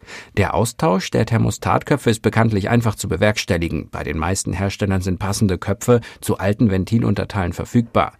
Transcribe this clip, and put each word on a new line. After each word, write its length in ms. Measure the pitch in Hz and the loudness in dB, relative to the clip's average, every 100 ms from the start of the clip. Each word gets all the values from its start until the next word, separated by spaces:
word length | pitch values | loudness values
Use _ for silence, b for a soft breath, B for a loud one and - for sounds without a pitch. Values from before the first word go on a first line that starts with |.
| B B B - | B B B -2
Der 180 | 92 | 0
Austausch 560 | 82 117 - 165 190 - | 0 -2 0 0 0 0
der 160 | 120 113 | 0 2
Thermostatköpfe 840 | 113 113 - 92 - - 147 120 | 2 0 -2 -2 -2 0 0 2
ist 140 | 110 | 2
bekanntlich 480 | 110 110 117 104 101 | 2 2 2 2 2
einfach 240 | 120 117 | 2 0
zu 140 | - 98 | -2 -4
bewerkstelligen. 800 | 92 107 107 - 87 82 76 - | 0 2 0 -2 0 0 -4 -6
Bei 140 | - | -8
den 120 | 80 78 | -6 -4
meisten 360 | 80 95 - | -2 -2 -4
Herstellern 480 | 90 98 - 98 95 | -2 -2 -2 0 0
sind 180 | 92 90 | 0 -2
passende 400 | 95 104 104 87 | -2 0 0 0
Köpfe 420 | - 98 - 120 B B | -2 -2 4 2 B B
zu 180 | - - | -4 -2
alten 320 | 98 104 117 | 0 2 2
Ventilunterteilen 840 | 95 92 117 117 101 - 101 87 | 2 0 0 2 0 -2 -2 -4
verfügbar. 600 | - - 120 117 104 - | -4 0 0 2 0 0